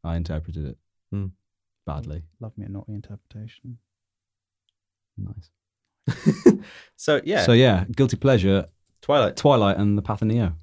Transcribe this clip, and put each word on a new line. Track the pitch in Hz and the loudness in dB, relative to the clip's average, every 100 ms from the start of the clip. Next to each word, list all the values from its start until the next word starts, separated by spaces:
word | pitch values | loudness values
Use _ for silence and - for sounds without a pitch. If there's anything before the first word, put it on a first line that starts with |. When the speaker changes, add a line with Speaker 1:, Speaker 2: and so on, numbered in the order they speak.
Speaker 1:
I | 85 85 | -4 -4
interpreted | 82 78 78 78 71 | -4 -6 -8 -10 -10
it | - _ _ _ | -12 _ _ _
Speaker 2:
Hmm. | 101 95 - _ _ _ _ - | -8 -8 -12 _ _ _ _ -10
Speaker 1:
badly. | 73 71 78 80 _ | -10 -8 -12 -12 _
Speaker 3:
Love | 113 110 | -16 -14
me | 98 | -12
a | |
naughty | 98 - | -12 -12
interpretation. | 104 - 101 _ 107 110 - 127 117 _ _ _ _ _ _ _ _ _ _ _ _ _ - | -14 -14 -20 _ -18 -16 -18 -20 -20 _ _ _ _ _ _ _ _ _ _ _ _ _ -14
Speaker 1:
Nice. | 95 101 - _ _ _ _ _ - | -12 -12 -20 _ _ _ _ _ -8
Speaker 2:
<laughs> | - - - - - - - - _ | -2 -2 4 2 2 -4 -20 -20 _
So, | - 147 - | 0 0 0
yeah. | 190 | 0
Speaker 1:
So, | 92 | 4
yeah, | 117 127 95 90 - | 6 6 4 0 0
guilty | 131 - | 0 2
pleasure, | 135 127 95 98 - _ _ _ | 2 4 4 2 0 _ _ _
Speaker 2:
Twilight. | - 143 110 - | 0 2 2 2
Speaker 1:
Twilight | 151 131 101 92 | 4 4 4 2
and | 104 104 | 0 0
The | |
Path | 101 104 | -2 -2
of | 110 | 0
Neo. | 117 101 80 | 0 0 -4